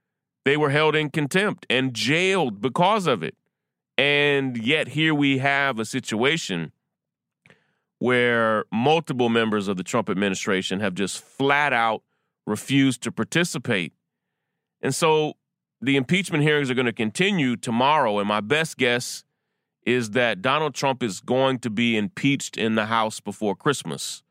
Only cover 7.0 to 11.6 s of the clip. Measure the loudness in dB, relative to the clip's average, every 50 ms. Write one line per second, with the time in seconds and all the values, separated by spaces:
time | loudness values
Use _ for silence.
7 | _ _ _ _ _ _ _ _ _ -20 -20 _ _ _ _ _ _ _ _ -4
8 | 0 2 2 4 4 2 2 2 2 2 0 0 -2 -2 -2 0 2 2 2 2
9 | 0 -2 -2 0 2 2 2 2 2 2 0 -2 -2 -2 -4 -4 -4 -4 -2 -2
10 | -2 -2 -2 0 0 -2 -2 -2 -2 -2 0 0 0 -2 -4 -2 -2 -2 -2 -2
11 | -4 -4 -6 -10 -14 _ _ -2 0 2 2 2